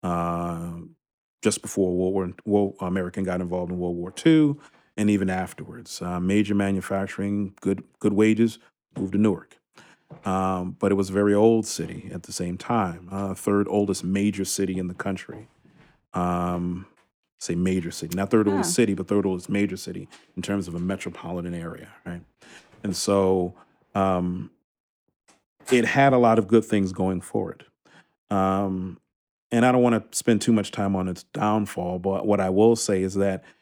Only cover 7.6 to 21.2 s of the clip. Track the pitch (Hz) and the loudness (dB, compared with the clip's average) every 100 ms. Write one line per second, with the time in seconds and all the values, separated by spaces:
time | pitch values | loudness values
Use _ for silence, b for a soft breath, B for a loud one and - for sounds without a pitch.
7.6 | 92 98 - _ 104 98 107 107 113 - | -4 -4 -6 _ 0 2 2 4 2 0
8.6 | b _ _ - 95 101 110 87 - - | b _ _ -8 -4 2 2 0 -8 -20
9.6 | _ - b b b - 98 95 95 92 | _ -20 b b b -12 -4 0 0 -2
10.6 | 90 90 101 98 95 95 104 101 113 113 | -4 -2 0 0 0 2 4 6 6 4
11.6 | - - 80 80 95 87 - - 87 90 | 0 -6 -8 -10 -12 -12 -12 -8 -6 -6
12.6 | - 117 92 85 90 98 98 92 - 101 | -2 -2 -2 -4 -10 -8 -6 -4 0 2
13.6 | 101 104 101 92 87 98 104 95 95 - | 2 2 0 -2 -2 0 0 0 -4 -2
14.6 | 95 95 90 90 101 92 - 107 107 _ | -2 -2 -6 -6 -6 -6 -10 -16 -18 _
15.6 | b b b b _ 92 90 90 87 87 | b b b b _ -4 -2 -2 -2 -2
16.6 | 87 90 95 _ _ _ _ _ - 87 | -4 -6 -10 _ _ _ _ _ -6 -2
17.6 | 92 95 85 - 82 90 98 110 104 98 | 0 0 -2 -8 -8 -4 2 4 4 2
18.6 | 85 90 113 92 92 101 95 92 - 101 | 0 2 2 0 0 0 0 -2 -4 -2
19.6 | 101 92 - - 95 B B - 90 101 | -2 -4 -10 -12 -14 B B -10 -4 -4
20.6 | 87 85 90 95 - 82 | -4 -6 -4 -4 -8 -12